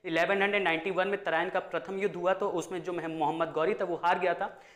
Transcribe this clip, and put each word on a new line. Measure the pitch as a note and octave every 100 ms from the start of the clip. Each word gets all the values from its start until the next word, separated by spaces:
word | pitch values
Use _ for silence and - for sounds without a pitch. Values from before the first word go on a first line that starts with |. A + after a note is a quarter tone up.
इलेवन | F#3 E3 F3 G3
हंड्रेड | G3+ G3+
नाइंटी | F3+ D#3+ G3
वन | F3+ F#3
में | G3
तराइन | F3+ D#3+ F3+
का | F#3
प्रथम | F#3 E3+ F3 F#3+
युद्ध | G3 F3+
हुआ, | F3
तो | F#3+ G3+
उसमें | F3 D#3+ F3+
जो | E3
मोह-, | F3 E3
मोहम्मद | D#3+ D3+ D#3+ E3
गौरी | D3+ E3
था | A3
वो | F#3 E3
हार | F3 F#3
गया | F3+
था। | F3 G3 - -